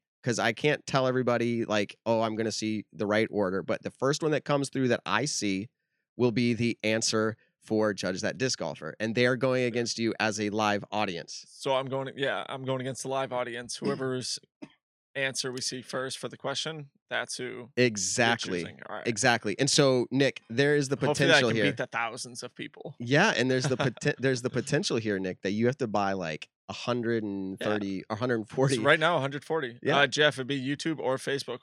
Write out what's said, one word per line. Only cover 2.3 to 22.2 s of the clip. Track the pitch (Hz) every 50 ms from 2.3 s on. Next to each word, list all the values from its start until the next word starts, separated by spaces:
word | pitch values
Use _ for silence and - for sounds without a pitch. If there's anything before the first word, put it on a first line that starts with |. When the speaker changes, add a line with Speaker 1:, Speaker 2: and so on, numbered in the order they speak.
| 110
Speaker 1:
gonna | 107 113 110
see | - - 110 110 110 104 - _
the | - 80 107
right | 101 104 107 113 -
order," | - 104 101 90 95 95
but | 82 - 104 -
the | - 98
first | - _ 127 135 151 -
one | 165 151
that | 151 127 -
comes | - 147 143 139 -
through | - 135 131 120
that | 117 - -
I | - 98 110 135
see | 147 - - 107 101 95 95 110 - _ _ _ _ _ _ _ _ _
will | - 123 123
be | 107 127 120 120
the | 117 107 120 117 - - -
answer | 110 110 113 - - 117 110 110 110 110 - _ _ _ _ _
for | - 110 107 107 107 98
Judge | - 104 92 95 90
That | 104 92 - 92
Disc | 131 123 - -
Golfer, | 85 78 73 - 80 78 - -
and | 110 113 104
they | 123 123
are | 123 127
going | 117 135 131 127 127
Speaker 2:
Yeah. | 123 120
Speaker 1:
against | 107 120 120 113 - 117
you | 117 110 - -
as | 110 110 101 107
a | 107 104
live | 101 110 107 104 104 101 - -
audience. | 98 107 107 98 85 82 - - - - - -
Speaker 2:
So | - - - 139 135
I'm | 131 135
going, | 131 135 135 135 131 -
yeah, | 131 139 127 104 98 - -
I'm | 131 131 135
going | 131 131 131
against | 127 135 123 -
the | - 131
live | 131 135 135 110
audience. | 123 123 123 120 117 120 123 113 -
Speaker 1:
<clears throat> | -
Speaker 2:
Whoever's | - 143 139 131 131 131 131 127 120 - - - - _ _ _ - - _ _ _ _ _ _ _ _ -
answer | 139 135 135 - - - 131
we | 123 120
see | - - 131 131
first | 113 - - 131 127 120 - -
for | - 117
the | 110
question, | - - 139 139 - - 156 160 151 143 139 _ _ _ -
that's | 120 113 120 - -
who | - 127
you're | 120 110 117 120 - _
Speaker 1:
Exactly. | 123 123 120 107 101 92 90 - 123 117 117 117 110 - - 90 87
Speaker 2:
choosing. | 82 - 69 65 - -
All | 107
right. | 104 -
Speaker 1:
Exactly. | 117 113 101 127 127 117 113 - 107 95 -
And | 135 143
so, | - - 143 135 131 123 117 -
Nick, | 123 135 139 127 - - - -
there | 117 127 139 143 147
is | 147 139 131
the | 139
Speaker 2:
Hopefully | 117 139 147 147 - 139 147
I | 160
Speaker 1:
potential | 139 127 113
Speaker 2:
can | 113
Speaker 1:
here. | 113 104
Speaker 2:
beat | 98 110
the | 113 131
thousands | - - 113 117 113 117 127